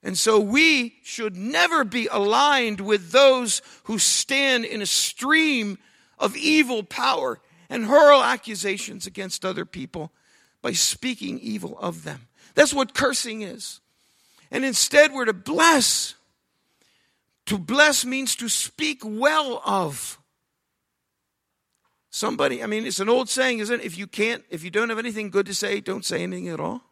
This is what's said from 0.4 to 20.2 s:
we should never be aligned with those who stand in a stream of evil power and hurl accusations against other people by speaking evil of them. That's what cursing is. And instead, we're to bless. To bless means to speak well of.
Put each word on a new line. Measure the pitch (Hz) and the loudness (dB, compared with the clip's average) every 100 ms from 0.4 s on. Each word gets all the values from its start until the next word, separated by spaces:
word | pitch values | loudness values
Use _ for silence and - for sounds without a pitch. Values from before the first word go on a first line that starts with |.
we | 196 254 320 294 240 _ | 4 4 4 4 -2 _
should | - - 214 180 | -14 -8 -8 -6
never | 208 311 349 330 | -6 0 2 2
be | 233 240 233 | 0 -2 -2
aligned | 220 202 233 285 277 233 202 | 0 2 2 4 2 0 -4
with | 196 214 170 | -2 -2 2
those | 247 277 262 240 - - - | 6 6 6 0 -4 -6 -20
who | - 220 | -8 0
stand | - - - 269 277 254 | 0 0 0 0 2 0
in | 226 220 | -2 -6
a | 196 | -2
stream | - - - 262 311 320 269 208 190 _ _ _ _ | -2 -2 -4 2 2 4 0 -2 -8 _ _ _ _
of | 214 285 | -4 -2
evil | 294 311 262 240 | 0 2 2 0
power | 190 - 254 202 131 113 _ _ _ | -6 -4 0 0 -2 -6 _ _ _
and | 254 | -6
hurl | 214 285 294 285 | 4 8 8 8
accusations | 240 247 - 208 202 190 - 202 190 | 6 -2 -4 -6 -4 -4 -6 -12 -14
against | 185 190 - | -12 -10 -6
other | 185 165 | -6 -6
people | 151 - 131 170 156 _ _ _ _ _ | -10 -12 -12 -12 -14 _ _ _ _ _
by | - | -6
speaking | 180 - - 262 247 202 247 | 0 0 -2 -6 -6 -8 -10
evil | 226 214 175 - | -8 -8 -10 -8
of | 185 165 | -8 -8
them. | 156 147 - _ _ | -12 -14 -16 _ _
That's | - 294 | 2 2
what | 285 262 | 4 -2
cursing | - 277 269 240 220 | 0 0 -2 -6 -8
is. | 202 226 - - _ _ _ _ _ _ _ | -10 -10 -14 -16 _ _ _ _ _ _ _
And | - | -2
instead, | 262 240 - 294 302 | -2 0 4 6 6
we're | 269 | 4
to | 233 | -2
bless. | 190 190 311 330 302 - - - - _ _ _ _ _ _ _ _ _ _ _ _ - | -4 -4 2 6 6 4 0 -4 -10 _ _ _ _ _ _ _ _ _ _ _ _ -4
To | 208 | -4
bless | 156 262 302 285 | -2 4 6 4
means | 247 262 262 - | -2 -4 -4 -6
to | 240 | -4
speak | - - - 311 277 | -4 -4 -6 -6 -6
well | 220 214 277 311 285 233 | -8 0 2 2 -2 -4
of. | - 196 165 143 - - | -2 -2 -2 -6 -12 -14